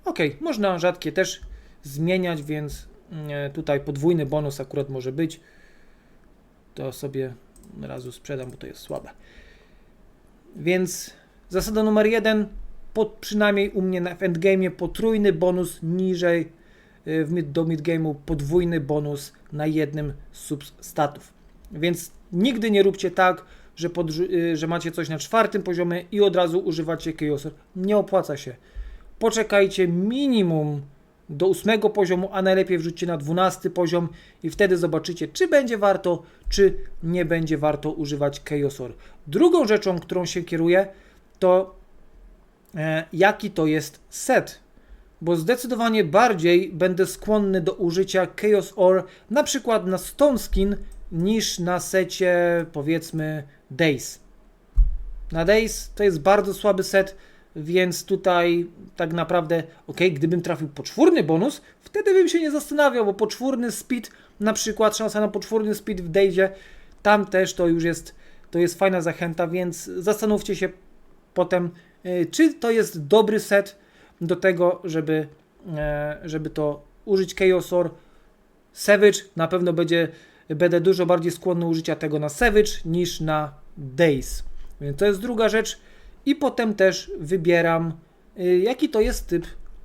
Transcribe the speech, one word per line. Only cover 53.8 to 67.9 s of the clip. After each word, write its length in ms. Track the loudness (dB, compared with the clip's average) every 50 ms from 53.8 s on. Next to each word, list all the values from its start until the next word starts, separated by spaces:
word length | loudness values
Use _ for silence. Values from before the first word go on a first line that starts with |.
| 2 2 2 0 -4 -10 -14 -16 -20 -20 -20 -20 _ -20 _ _ _ _ _ 4 4 4 4 -2 -6 -8 -10 -12 -12 -6
Na 140 | -2 -2 4
Days 460 | 4 4 4 4 0 -4 -8 -12 -14 -4
to 80 | 2 2
jest 180 | 2 2 2
bardzo 320 | 4 4 4 4 4 0 -4
słaby 300 | 0 2 2 2 2 0
set, 320 | 0 2 2 2 2 -4 -16 -20 -20 -20 -20 -20 _ _
więc 500 | -12 -8 0 2 2 2 2 0 -6 -4
tutaj 640 | -4 -4 0 2 2 2 4 4 4 2 2 0 -4 -8 -18 -20 -20 -6
tak 180 | -6 -4 -4 -2
naprawdę, 500 | -4 -2 0 0 0 2 2 0 -2 -2 -4 -12 -20 _ -14
okej, 260 | -4 2 2 2 2
gdybym 280 | 2 0 0 0 0
trafił 260 | 0 -2 -4 -4 -4 -8
poczwórny 560 | -8 -10 -14 -10 2 6 6 6 6 6 4
bonus, 380 | 2 2 2 2 0 -2 -6 -16 -20 -20 _
wtedy 320 | _ -8 _ -2 2 4 6
bym 160 | 6 4 4
się 100 | 2 0
nie 120 | 0 0
zastanawiał, 540 | -2 -2 -4 -4 0 4 4 4 4 2 0
bo 80 | 0 0
poczwórny 580 | 0 -2 -4 -4 -4 -4 -2 -2 -2 -2 -4
speed, 380 | -6 -8 -6 -4 -6 -6 -6 -12 -20 -20 -20 _ _ _
na 140 | -2 -2 -2
przykład 440 | -2 -2 -4 0 2 2 2 2 0
szansa 220 | -4 -2 -2 0
na 80 | -2 0
poczwórny 480 | -2 -4 -8 -2 -2 -2 0 0 -4
speed 280 | -4 -4 -6 -6 -6 -6
w 60 | -2
Daysie, 400 | 2 4 4 4 4 4 2 2 0 -6 -20 -20 -20 -20 -20 -20 -20 -2 4
tam 220 | 4 4 4 4
też 280 | 0 0 0 0 0 0
to 140 | 0 2 2
już 160 | 2 2 2
jest, 320 | -2